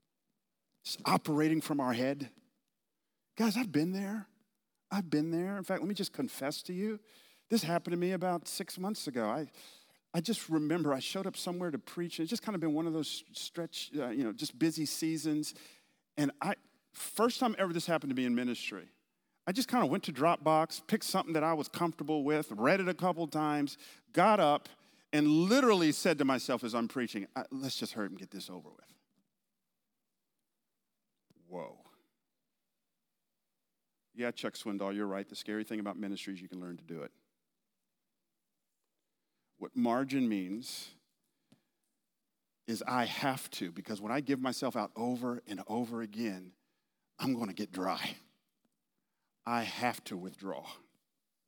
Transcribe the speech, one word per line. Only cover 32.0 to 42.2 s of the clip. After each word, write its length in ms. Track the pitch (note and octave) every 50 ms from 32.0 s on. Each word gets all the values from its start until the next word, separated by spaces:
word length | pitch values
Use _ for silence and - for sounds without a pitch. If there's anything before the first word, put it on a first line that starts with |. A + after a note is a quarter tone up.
| _ _ _ _ _ _ _ _ _ _ _ _ _ _ _ _ _ _ _ _ _ _ _ _ _ _ _ _ _ _ _ _ _ _ _ _ _ _ _ _ _ _ -
Yeah, 160 | A#2 A#2+ A#2+
Chuck 240 | A#2 - - G#2+ -
Swindoll, 400 | - - A2 G2+ G2 G2 G2 G2+
you're 140 | G#2 G#2
right. 200 | G2 F#2+ G2 G2+
The 80 | - G#2
scary 280 | - - G#2+ G#2 G#2+ G#2+
thing 160 | - A2+ G#2+
about 180 | G2+ G#2 F2+
ministry 360 | F#2+ G#2 G2 G2+ F#2 - G2 F#2+
is 80 | F2
you 60 | F#2
can 120 | E2+ F#2 F2+
learn 180 | F2+ F2+ F2
to 60 | E2 E2
do 180 | E2 E2+ D#2+
it. 100 | C2 - _ _ _ _ _ _ _ _ _ _ _ _ _ _ _ _ _ _ _ _ _ _ _ _ _ _ _ _ _ _ _ _ _ _ _ _ _ _ _ _ _ _ _ _ _ _ _ _ _
What 180 | - G2 - -
margin 540 | B2+ A#2+ A#2 A#2 B2+ C#3 C3+ C3+ C3+ B2+ A2+
means 600 | G#2 G2 F2+ F2+ G2+ A#2 C3 - - - - - - _ _ _ _ _ _ _ _ _ _ _ _ _ _ _ _ _ _ _ _ _ _ _ _ _